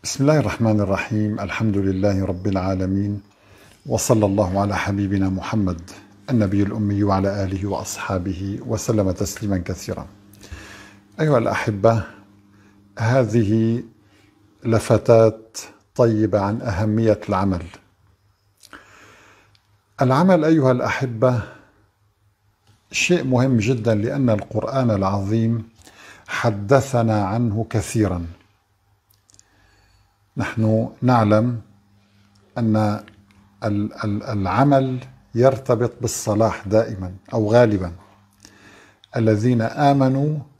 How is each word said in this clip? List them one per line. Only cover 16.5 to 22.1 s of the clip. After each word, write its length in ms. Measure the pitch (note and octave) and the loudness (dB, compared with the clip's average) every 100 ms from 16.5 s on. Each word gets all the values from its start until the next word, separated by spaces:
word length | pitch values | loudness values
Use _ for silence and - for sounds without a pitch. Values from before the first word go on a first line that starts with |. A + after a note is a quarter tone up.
| A2+ | -4
أهمية 580 | B2+ F#2 G#2+ G#2+ A2+ G#2 - | -4 -2 0 2 2 0 0
العمل. 360 | F#2+ G2 F2+ F2 - _ _ _ _ _ _ _ _ - - - - - - - _ _ _ _ _ _ - | 0 0 -2 -6 -18 _ _ _ _ _ _ _ _ -20 -20 -20 -20 -20 -20 -20 _ _ _ _ _ _ -2
العمل 420 | B2+ C3 F#3 F3+ | 2 4 4 4
أيها 280 | D3+ D#3+ C3 | 4 4 4
الأحبة 680 | B2+ A#2 - C3 A2+ B2+ A#2+ - - _ _ _ _ _ | 2 0 -4 -6 0 2 2 -4 -14 _ _ _ _ _